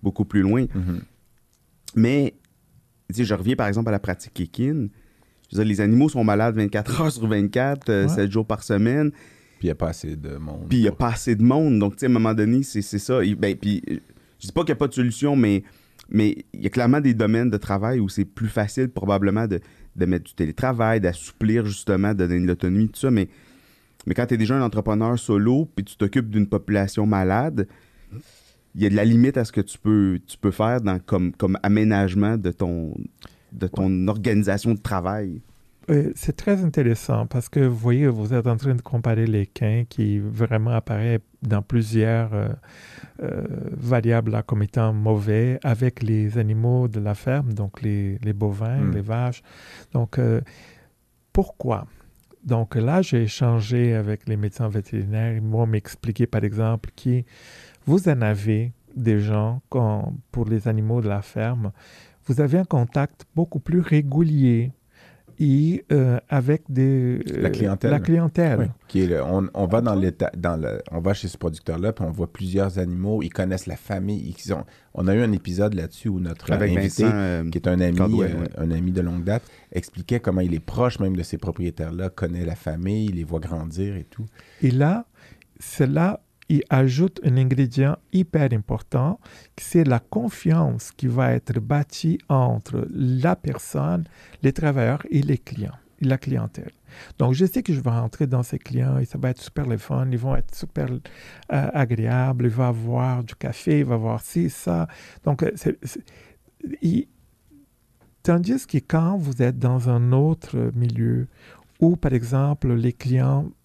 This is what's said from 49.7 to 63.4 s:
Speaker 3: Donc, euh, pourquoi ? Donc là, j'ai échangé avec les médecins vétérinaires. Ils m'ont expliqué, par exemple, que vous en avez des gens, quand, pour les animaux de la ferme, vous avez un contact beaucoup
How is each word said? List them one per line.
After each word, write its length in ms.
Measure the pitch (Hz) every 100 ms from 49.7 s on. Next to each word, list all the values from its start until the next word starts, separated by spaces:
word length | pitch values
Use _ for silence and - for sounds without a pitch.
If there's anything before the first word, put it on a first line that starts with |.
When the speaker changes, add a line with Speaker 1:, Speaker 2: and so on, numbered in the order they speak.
| - -
Speaker 3:
Donc, 240 | - 117 -
euh, 240 | 120 113 127 - - - _ _ _ _ _
pourquoi ? 540 | - 190 - 131 107 - - - _ _ -
Donc 320 | - 117 117 120
là, 280 | 113 170
j'ai 200 | 185 120
échangé 720 | 110 - 123 117 104 123 120
avec 340 | 110 104 107 -
les 100 | 107
médecins 300 | 104 - 113
vétérinaires. 680 | 107 95 110 98 107 113 113
Ils 60 |
m'ont 280 | 110 110 113
expliqué, 520 | 107 - - 117 107 117
par 180 | 110
exemple, 460 | 104 101 113 113 - -
que 260 | 127 123 120 - - - - - -
vous 240 | 170 180
en 120 | 139
avez 500 | 110 104 104 107 120 - _ -
des 240 | 113 104
gens, 420 | 104 107 107 120 -
quand, 460 | - 117 107 104 - -
pour 140 | 123 110
les 220 | 113 104
animaux 340 | 107 107 120
de 80 | 107
la 120 | 101
ferme, 500 | 101 - 110 123 107 - - - - _ -
vous 160 | 127
avez 160 | 147 160
un 80 | 185
contact 600 | 127 120 - 143 _ -
beaucoup 240 | -